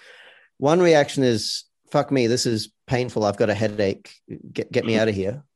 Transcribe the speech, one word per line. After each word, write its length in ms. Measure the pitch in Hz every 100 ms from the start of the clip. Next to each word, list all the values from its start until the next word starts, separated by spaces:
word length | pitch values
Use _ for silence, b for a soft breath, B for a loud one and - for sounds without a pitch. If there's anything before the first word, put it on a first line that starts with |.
| b b b b b -
One 220 | 139 175
reaction 440 | 175 151 143 143
is, 420 | 127 110 - - - _ _
"Fuck 180 | 147 139
me, 160 | 135 117
this 180 | 123 123
is 260 | 110 - _ -
painful. 380 | 123 123 113 104
I've 120 | 101
got 120 | 110
a 40 |
headache. 600 | 101 110 104 98 - - - - - 123
Get, 180 | 117 -
get 140 | 120 113
me 120 | 110
out 100 | 110
of 60 | 98
here. 280 | 95 139 -